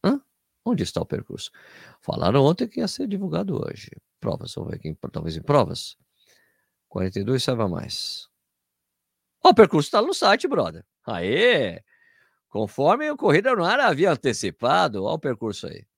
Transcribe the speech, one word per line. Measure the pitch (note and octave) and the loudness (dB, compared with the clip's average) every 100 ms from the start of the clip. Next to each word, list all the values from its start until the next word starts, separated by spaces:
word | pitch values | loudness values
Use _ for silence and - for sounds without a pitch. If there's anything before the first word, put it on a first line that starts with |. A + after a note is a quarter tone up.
Hã? | - C#4+ _ _ _ _ | 0 -2 _ _ _ _
Onde | - A#3 | -4 -2
está | - - | -2 -4
o | - | -4
percurso? | - - - - - - - - _ | -6 -8 -14 -14 -18 -20 -20 -20 _
Falaram | - - F2 C3 | -8 -2 2 4
ontem | C#3 F3+ A#3+ | 4 2 -4
que | B3+ | -4
ia | A3 | -6
ser | - C4+ | -4 -6
divulgado | F#3+ F#3+ D#3+ G3 D3 | -6 -4 -4 -4 -4
hoje. | - - - - _ _ | -6 -10 -18 -20 _ _
Provas, | - - - | -6 -6 -8
vamos | - D#2 | -10 -10
ver | - | -8
aqui, | D#2+ | -10
em, | |
talvez | D#2 - - D#2+ D#2+ | -10 -10 -8 -8 -8
em | |
provas. | - C#3+ G2+ - - - _ _ _ _ _ _ _ _ _ | 0 2 2 -4 -12 -18 _ _ _ _ _ _ _ _ _
Quarenta | F#2+ F#2 G2 | -4 -4 -4
e | |
dois, | G2+ C3 | -2 0
saiba | C3 B2 G#2 | 0 0 -2
mais. | F2 F2 - - - - _ _ _ _ _ _ _ _ _ _ _ | -2 -8 -10 -10 -12 -16 _ _ _ _ _ _ _ _ _ _ _
Ó, | - | 6
o | |
percurso | - G3+ E3 C#3+ | 10 8 8 2
tá | A3 | 0
no | C4 | 0
site, | G4 G3+ G3 E4 | 2 2 2 2
brother. | G#3+ F#2 D#2+ - _ | -2 -2 -6 -20 _
Aê! | - F#2+ F2+ C3+ A#3+ G3+ G#2+ E2 _ _ _ _ _ _ _ | -8 -4 -2 2 2 2 0 -6 _ _ _ _ _ _ _
Conforme | G2+ G#2+ - C#3+ A#3+ D4+ | -6 -6 0 2 2 0
o | D4 | 0
Corrida | G#3+ D3+ A3+ | 2 4 2
no | A#3+ | 0
Ar | E3+ B3 | 0 2
havia | B3+ C#3+ F#3+ | 2 2 0
antecipado, | D3 C3+ A2 G2 - A#2+ E3+ E3+ G2+ | 2 -2 -2 -6 -4 0 2 2 -2
ó | F#2+ | -4
o | D#3+ | -4
percurso | D3 A#2 A2+ G2 - | -4 -6 -6 -8 -12
aí. | - - | -14 -20